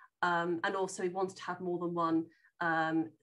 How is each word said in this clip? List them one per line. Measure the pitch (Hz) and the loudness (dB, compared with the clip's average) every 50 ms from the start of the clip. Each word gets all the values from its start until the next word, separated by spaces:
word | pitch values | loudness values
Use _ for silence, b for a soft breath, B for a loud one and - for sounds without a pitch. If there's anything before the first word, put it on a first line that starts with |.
| B B _ _ | B B _ _
Um, | 180 175 175 170 170 175 170 165 - | 2 2 2 2 2 0 0 0 0
and | 196 190 | -2 0
also | 190 190 185 - - | 0 -2 -2 -2 -2
we | 185 180 | -4 -2
wanted | 180 190 190 185 - | 0 0 -2 -2 -4
to | - - | -6 -8
have | 185 175 175 | -8 -6 -4
more | 180 175 175 175 | -4 -2 -2 -2
than | 175 175 175 | -2 -2 0
one, | 170 165 165 165 160 165 B B B B B B - | 0 2 2 2 2 0 B B B B B B -4
um, | 175 165 160 160 160 160 160 160 160 160 - _ | 0 0 2 2 2 2 2 0 0 -2 -6 _